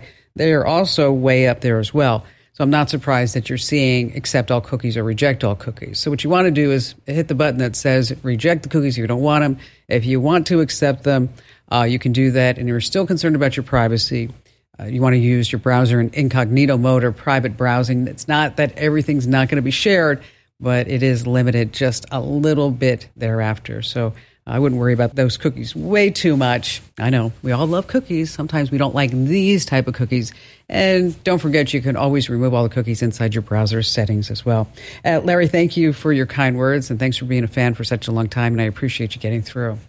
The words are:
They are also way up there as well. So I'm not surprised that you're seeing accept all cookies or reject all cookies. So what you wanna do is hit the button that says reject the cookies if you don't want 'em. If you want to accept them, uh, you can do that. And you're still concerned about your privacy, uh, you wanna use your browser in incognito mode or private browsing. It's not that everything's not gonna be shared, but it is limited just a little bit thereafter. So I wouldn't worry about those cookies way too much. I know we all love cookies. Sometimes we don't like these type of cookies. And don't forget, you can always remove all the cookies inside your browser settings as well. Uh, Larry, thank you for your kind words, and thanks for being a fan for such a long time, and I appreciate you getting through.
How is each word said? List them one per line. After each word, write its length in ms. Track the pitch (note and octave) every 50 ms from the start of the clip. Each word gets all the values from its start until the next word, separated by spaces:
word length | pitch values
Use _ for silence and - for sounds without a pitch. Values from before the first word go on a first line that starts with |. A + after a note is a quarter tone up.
| - - - _ _ _ _
They 180 | - D#3 D#3+ D#3+
are 120 | C#3+ -
also 460 | - D#3 E3+ G3 F#3 - - D3+ C#3
way 360 | C#3 C3 B2+ C3+ B2+ B2+ C3
up 140 | B2+ A#2+ -
there 180 | - B2+ A#2 A2
as 120 | G#2+ -
well. 320 | - D3 C#3+ B2+ A2+ G#2+ - - - _ _ _ _
So 100 | - C#3+
I'm 60 | C3+
not 200 | C#3+ D3 D3 -
surprised 460 | - D3 - C#3+ C3+ B2 B2 A2+ -
that 140 | C3 A2 -
you're 80 | C3
seeing 580 | A#2+ - - D3 D3 C3+ C3 B2+ B2 A#2+ A#2 -
accept 340 | - C3 - - C3+ A#2 -
all 120 | B2+ A#2+
cookies 340 | - - C#3 A#2+ - A#2+ A2
or 80 | A#2 G#2+
reject 400 | A2+ A2 G#2 C#3+ C#3+ C3+ C3 -
all 120 | G#2+ G2+
cookies. 440 | G2 - A#2 A2 - - - - -
So 100 | - D#3
what 140 | C#3+ C3+ -
you 60 | D3
wanna 220 | D3 F3+ F#3 F3+
do 200 | D3+ C#3+ D3 C#3+
is 240 | C#3 C3+ B2 - - - _
hit 220 | - C#3 D#3+ E3
the 80 | D#3+ D3+
button 220 | C3 D3+ D3 B2+ B2+
that 160 | C3 A#2+ A2+
says 400 | - - C#3+ C3 C3 B2+ A2 C3 - -
reject 400 | C3 B2 G#2+ A2+ E3 E3+ D#3 -
the 60 | C#3
cookies 260 | - D#3 C#3 C#3 B2
if 60 | A#2+
you 60 | A2+
don't 140 | A2 C#3+ B2
want 220 | C#3 D3 D3 D3+ D3
'em. 140 | C#3+ C3 C3 - - - _ _
If 180 | - - A#2+ A2
you 160 | B2 C3 C3
want 260 | B2 D3+ E3+ F3+ D#3+
to 140 | - F3+ E3
accept 420 | D#3 C3 - - D3+ C#3+ C3 C3+ -
them, 260 | C#3+ C#3+ C3 B2+ B2 - - - - - _ _ _
uh, 120 | - B2 A#2 A#2
you 100 | B2 A#2+
can 120 | - C3
do 200 | A#2 B2+ C3+ C3
that. 260 | B2 C3 B2+ B2+ B2
And 100 | B2 A#2+
you're 120 | B2 A#2+ A#2+
still 260 | A2+ - - F#3+ F#3+
concerned 300 | E3+ F#3+ D#3+ - E3 D#3
about 220 | C#3+ C#3+ C3+ C3
your 60 | C#3 C3
privacy, 680 | - - B2+ A#2 A2+ A#2 A#2 - - C3 A#2+ A#2 A#2 - - _ _ _ _ _ _ _ -
uh, 60 | G2+
you 160 | G#2 B2 B2
wanna 160 | B2+ C3 B2+
use 340 | B2+ A#2 A#2+ B2 B2 A#2+ -
your 80 | - A2+
browser 400 | - B2+ B2+ B2 B2+ A#2+ A#2+ A#2+
in 100 | A#2 A#2 -
incognito 640 | - C#3+ C3 B2+ C3 B2 A2 A#2+ C#3 C#3+ C#3 C#3
mode 260 | B2 A#2+ C3 B2+ B2+ A#2+
or 80 | B2
private 460 | A2 - - D3+ C#3 C3+ B2 A#2 G#2
browsing. 500 | A#2 B2+ B2 A#2+ B2 B2+ A#2 B2+ B2 B2+
It's 200 | B2+ - - -
not 280 | - D3+ D3 D#3 C#3 -
that 200 | - D3+ C3+ -
everything's 500 | - D3+ D3+ D3+ D#3 D3 - D3 C#3+ B2
not 220 | B2 C3 C3 C3 C3
gonna 120 | D#3 C#3+
be 80 | B2 C3
shared, 520 | C3+ - - G#3+ G3 F3+ E3 D3+ C#3+ C3+ - - - _ _ _ _
but 300 | _ A#2+ B2+ B2 B2 B2
it 160 | - C3+ B2 B2+
is 240 | C3 B2+ A#2 A#2+
limited 460 | B2 B2 B2+ B2 B2 B2 A#2+ A#2 A2 -
just 320 | - C#3 B2+ A#2 - - -
a 120 | - C3
little 500 | B2 C3+ C#3+ D3 C#3+ D#3 D#3 C#3+ C#3+ C#3+
bit 380 | B2+ B2 C3 B2+ B2 A2+ - - _
thereafter. 640 | - B2 A2+ A2+ A2+ A2 A2 A2 - - - A2+ A2
So 320 | A2+ - - B2+ A#2 A2+ A2 - - _ _ _ _
I 120 | - A#2 B2
wouldn't 200 | C#3 C#3+ B2+ B2
worry 140 | A#2+ B2 B2
about 220 | A2+ A#2+ A2+ -
those 220 | C3+ C3 B2+ -
cookies 380 | - - D#3 B2+ B2+ A#2+ A#2 -
way 360 | D#3 D#3 E3+ G3+ G#3 G3+ G3
too 260 | - - - E3+ D3+
much. 440 | C3+ C3 B2 B2 B2 - - - - - - _ -
I 100 | G#2+ B2
know 240 | C3 B2 A2+ A#2 A#2 -
we 100 | - C3
all 140 | B2 A#2+ D#3
love 220 | D#3 E3+ F3+ F#3+
cookies. 440 | - - C4 C4 - F3+ D#3+ D#3+ D#3
Sometimes 400 | - - D3 D#3 D#3 D#3 C#3+ C3
we 60 | C#3
don't 180 | C3+ C#3+ C3 A2
like 160 | C#3 C#3+ C3
these 540 | B2+ B2+ C3 C#3 E3+ G3 F#3+ G3 G3+ F#3 -
type 220 | - C#3 C3 B2+
of 80 | - A#2+
cookies. 360 | - B2+ A2+ C3 B2 A2+ G#2+ - - - - - _ _ -
And 520 | - - F#3+ F#3+ F#3+ F#3 F3+ F3 D#3+ - -
don't 160 | F#3+ F3+ E3+
forget, 340 | - D3+ C#3+ D3+ C#3+ C3 -
you 80 | C#3
can 140 | B2 C#3 B2+
always 340 | - C3+ C#3 C#3 C#3+ B2+ -
remove 240 | B2 A#2 B2+ B2+ B2
all 100 | A#2+ A#2+
the 60 | A2+
cookies 320 | - B2+ A#2 A2+ A2+ -
inside 320 | B2+ A2+ G#2+ - A#2 A2+ G#2
your 80 | A2+
browser 400 | G#2 - G#2+ G#2+ A2 G#2 G#2+ A2+ A2
settings 480 | - - - A2 G2 A2 G#2 G2+ -
as 140 | A2 - -
well. 220 | B2 A#2 A2 G#2+ G#2+ - - - - - - -
Uh, 160 | - E3 D#3 -
Larry, 240 | F3+ F3 F3 F3
thank 280 | D#3 - F3 E3+ E3+ -
you 180 | F3 E3 D#3+ C#3+
for 200 | - - D#3 D3+
your 120 | C3+ C3
kind 320 | B2+ - C#3+ C#3 C3 B2
words, 320 | B2 B2+ C3+ C#3 C#3+ B2+ -
and 100 | B2 A2
thanks 180 | C3 C3 A#2+
for 80 | - C3
being 180 | B2 B2+ B2+ A#2
a 40 |
fan 260 | G#2+ - C3+ B2 B2 A2+
for 100 | - A#2
such 240 | - B2 A2+ -
a 40 | -
long 180 | A#2 A2+ A2+ G#2
time, 240 | - B2 A#2+ A#2 A#2+
and 80 | A2+
I 40 | A2+
appreciate 500 | G#2+ G#2 - - C3 - - A#2 G#2+ -
you 60 | -
getting 200 | - A2 A2+ A#2
through. 360 | G#2 - - B2+ B2 A2+ G#2+ A2 -